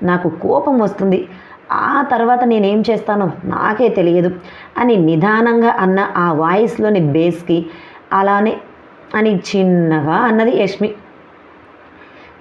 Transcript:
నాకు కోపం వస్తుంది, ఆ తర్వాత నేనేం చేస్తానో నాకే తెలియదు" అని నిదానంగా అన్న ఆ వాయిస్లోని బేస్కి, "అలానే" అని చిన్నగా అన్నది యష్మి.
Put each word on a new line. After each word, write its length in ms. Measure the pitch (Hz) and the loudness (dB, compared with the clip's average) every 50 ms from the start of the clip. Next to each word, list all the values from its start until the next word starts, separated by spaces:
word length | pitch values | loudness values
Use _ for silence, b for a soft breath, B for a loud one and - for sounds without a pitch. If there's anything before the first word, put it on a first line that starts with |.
| - | -2
నాకు 260 | 180 180 175 175 165 | -2 0 0 -2 -4
కోపం 500 | 160 - - 190 - - - 302 269 240 | -4 -4 -2 0 0 0 0 2 2 2
వస్తుంది, 480 | 214 196 196 - 190 196 185 - - - B B B B B B - - | 2 0 -2 -2 -2 0 0 0 -2 -6 B B B B B B -10 -6
ఆ 340 | - - - - 269 277 277 285 | -4 -4 -2 -2 -2 -2 0 0
తర్వాత 320 | 262 226 233 233 247 247 254 | 0 0 2 2 2 2 2
నేనేం 400 | 240 226 214 202 196 208 214 214 233 | 2 2 2 2 2 2 0 0 0
చేస్తానో 420 | 226 208 214 - 208 202 196 165 - - - | -2 -2 -2 -2 -2 -2 -2 -2 -4 -6 -8
నాకే 420 | - - 123 127 202 214 214 254 226 | -8 -6 -4 -2 -2 0 0 0 0
తెలియదు" 440 | - 202 170 175 170 180 170 180 180 - B B B B B B B - | 2 2 2 2 2 2 2 0 -2 -6 B B B B B B B -2
అని 180 | 240 247 233 | 0 2 2
నిదానంగా 800 | 196 165 156 165 156 160 208 214 220 233 240 233 233 233 233 - - | 4 4 2 2 2 2 2 2 2 2 2 2 2 2 2 2 2
అన్న 280 | 190 185 185 196 202 - - 175 | 0 0 0 0 -2 -2 -2 -2
ఆ 160 | 175 175 160 | 0 0 0
వాయిస్లోని 680 | 147 160 165 180 202 233 226 233 - 214 214 214 190 | 0 0 2 2 2 2 0 0 -2 0 0 2 2
బేస్కి, 680 | 165 147 139 160 165 175 160 - - - 170 170 165 B B B B B B B B - - | 2 2 2 2 2 0 -2 -4 -2 -2 -2 -2 -2 B B B B B B B B -4 -2
"అలానే" 440 | 190 196 196 202 202 208 220 - - - - - - - - - - - - - | 0 0 2 2 2 0 0 -2 -4 -10 -18 -20 -20 -20 -20 -20 -20 -18 -8 -4
అని 200 | 214 214 220 208 | -2 0 0 0
చిన్నగా 800 | 180 - - - 196 190 185 180 175 170 160 160 156 143 151 165 | -2 -4 -4 -2 0 2 2 2 2 2 2 0 0 0 0 0
అన్నది 480 | 202 247 233 220 220 226 233 - - | 0 0 2 2 2 2 2 0 0
యష్మి. 320 | 208 - - - 208 214 - - - - - - - - - - - - - - - - - - - - B B B B B B B B B B | -2 -2 -2 -4 -4 -4 -6 -8 -18 -20 -20 -20 -20 -20 -20 -20 -20 -20 -20 -20 -20 -20 -20 -20 -20 -20 B B B B B B B B B B